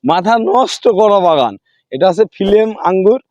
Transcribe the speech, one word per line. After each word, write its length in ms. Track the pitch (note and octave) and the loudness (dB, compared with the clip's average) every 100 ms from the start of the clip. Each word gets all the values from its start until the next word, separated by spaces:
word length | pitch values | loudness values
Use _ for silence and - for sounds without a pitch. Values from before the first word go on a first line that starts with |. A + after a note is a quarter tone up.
| C3+ | 0
মাথা 320 | E3+ F#3 A#3 | -2 0 0
নষ্ট 500 | A3+ A#3 C4 - - | 0 0 -2 -2 -2
করা 320 | F#3+ G#3+ G3+ | 2 2 2
বাগান। 380 | F3+ D#3 A#2 G2 _ _ _ | 2 0 -2 -6 _ _ _
এটা 160 | C3+ F#3 | -2 -2
হচ্ছে 180 | F3 G#3+ | 0 -2
ফিলেম 440 | _ G3 G#3 A3 G#3 | _ 0 0 0 -4
আঙ্গুর 360 | F3 F#3 F#3+ B3+ _ | -4 0 0 0 _